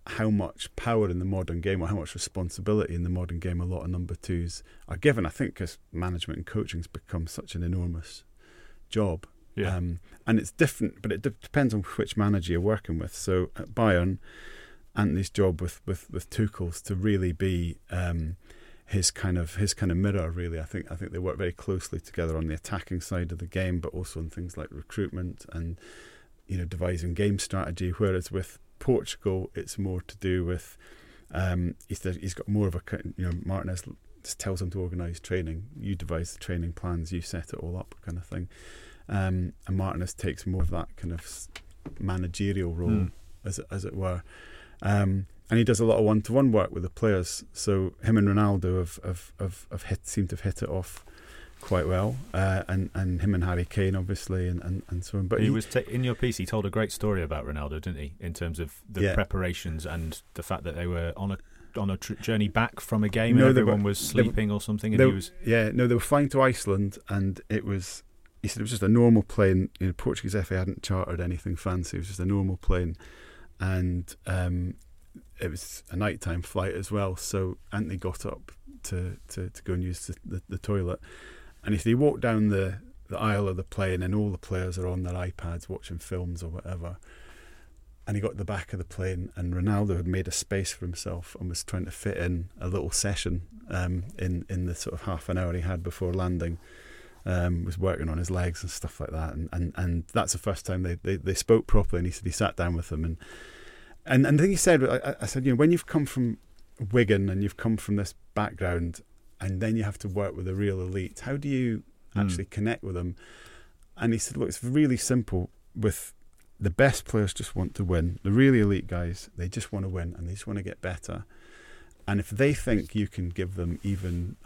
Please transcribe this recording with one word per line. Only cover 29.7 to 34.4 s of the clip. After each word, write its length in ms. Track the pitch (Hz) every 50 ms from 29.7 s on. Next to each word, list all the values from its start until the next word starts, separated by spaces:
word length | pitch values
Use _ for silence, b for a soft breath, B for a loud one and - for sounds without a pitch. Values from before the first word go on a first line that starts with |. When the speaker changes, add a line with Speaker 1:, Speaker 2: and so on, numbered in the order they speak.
| - -
Speaker 1:
more 220 | 98 95 90 90
to 160 | - - - -
do 260 | - 95 90 92 87
with, 320 | 85 90 82 - - - - B B B B B B B B B B -
um, 420 | 76 92 92 90 90 87 87 - - - -
he's 120 | - -
the, 120 | - 92
he's 220 | 87 - - 95 85
got 160 | - - -
more 180 | 104 104 104 95
of 80 | 80
a 60 | -
ki-, 320 | - - - - - 85 -
you 80 | - 92
know, 80 | 90 85 85 -
Martinez 380 | - 95 95 - 87 92 90 - -
l-, 80 | - - - - - - -
just 160 | - -
tells 220 | -